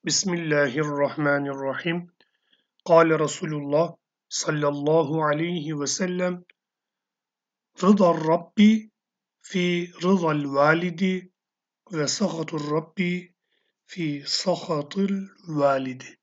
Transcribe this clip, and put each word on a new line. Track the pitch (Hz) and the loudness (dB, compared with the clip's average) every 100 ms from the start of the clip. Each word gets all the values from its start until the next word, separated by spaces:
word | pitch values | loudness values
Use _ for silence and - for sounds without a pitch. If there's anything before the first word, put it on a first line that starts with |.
| - | -2
Bismillahirrahmanirrahim. | 147 190 175 165 147 143 123 151 143 143 156 147 143 139 139 135 127 170 170 175 _ _ _ _ _ _ _ - | -2 -2 -2 0 2 2 0 -4 0 -2 0 0 0 -2 -6 -6 -4 -4 -4 -6 _ _ _ _ _ _ _ 4
Kâle | 165 165 156 | 6 6 4
Resulullah | 151 - 170 151 143 147 165 - _ _ _ | 0 -4 -6 -6 0 0 0 -4 _ _ _
sallallahu | - - 156 147 143 143 160 147 160 | -6 -4 0 0 0 2 2 2 0
aleyhi | 151 147 170 175 147 151 | 0 0 -2 -4 -4 -4
ve | 143 | -4
sellem, | - 185 180 180 175 - _ _ _ _ _ _ _ _ _ _ _ _ - | -4 -4 -2 -4 -4 -12 _ _ _ _ _ _ _ _ _ _ _ _ 0
"Rıdar | 277 202 180 160 156 | 4 6 6 4 0
Rabbi | 170 - - 208 220 - _ _ _ _ _ | 0 -2 4 6 6 -2 _ _ _ _ _
fi | - 190 175 175 175 - | -8 -2 0 -2 -4 -4
rıdal | 175 196 165 151 143 | 0 2 2 0 -2
validi | 139 147 165 175 165 190 185 180 _ _ _ _ _ _ | 2 4 4 0 -2 -2 -2 -8 _ _ _ _ _ _
ve | 165 143 | -4 -4
sahatur | - 190 165 160 160 147 | -2 -2 -2 -6 -6 -4
Rabbi | 151 160 - 180 175 175 _ _ _ _ _ _ | -4 -4 -4 -2 -2 -8 _ _ _ _ _ _
fi | - 160 143 139 | -8 -6 -6 -6
sahatil | - - 165 - 156 147 196 196 196 190 _ 170 | -4 -2 -4 -2 -4 -4 -4 -2 -2 -6 _ -8
validi." | 151 139 135 131 127 - - | 0 2 2 -2 -10 -16 -20